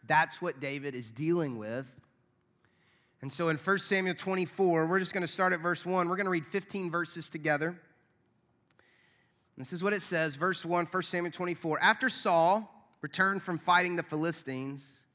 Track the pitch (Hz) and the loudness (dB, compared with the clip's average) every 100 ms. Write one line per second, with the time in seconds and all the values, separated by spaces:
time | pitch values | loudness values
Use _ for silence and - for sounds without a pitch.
0 | 117 151 165 - 175 135 135 143 143 127 | 4 4 4 -2 -6 -6 -6 -6 -6 -8
1 | 113 110 160 175 147 117 107 120 135 - | -10 -4 0 0 0 -4 -6 -6 -8 -18
2 | _ _ _ _ _ _ _ _ _ _ | _ _ _ _ _ _ _ _ _ _
3 | _ _ 135 135 165 156 - 196 - 196 | _ _ -12 -2 0 0 0 0 2 2
4 | 185 170 190 190 170 - 185 165 160 185 | 2 -2 -2 -2 -2 2 4 4 4 2
5 | 180 196 170 - 185 180 170 170 175 185 | 0 -2 -4 2 2 2 0 -2 0 0
6 | 175 185 196 175 147 202 185 202 175 170 | 2 0 0 0 0 -4 -4 -6 -2 -4
7 | 165 170 156 160 151 147 160 175 _ _ | -4 -8 -10 -4 0 2 0 -4 _ _
8 | _ _ _ _ _ _ _ _ _ _ | _ _ _ _ _ _ _ _ _ _
9 | _ _ _ _ _ - 131 180 190 208 | _ _ _ _ _ -14 -10 -2 0 0
10 | - 170 160 139 180 180 165 175 165 185 | 0 0 0 0 -2 0 0 0 2 -2
11 | 170 180 175 - 180 170 160 156 185 220 | -2 -2 -4 -4 -4 -2 -2 4 4 4
12 | 262 - 208 170 170 208 214 - _ _ | 0 0 2 4 6 4 0 -18 _ _
13 | 151 - 190 196 185 165 - 180 180 170 | -8 0 2 2 -2 -2 4 4 4 -2
14 | 156 156 165 160 - 131 135 143 - - | -2 -2 -2 -2 -6 -6 -6 -10 -14 -20
15 | _ | _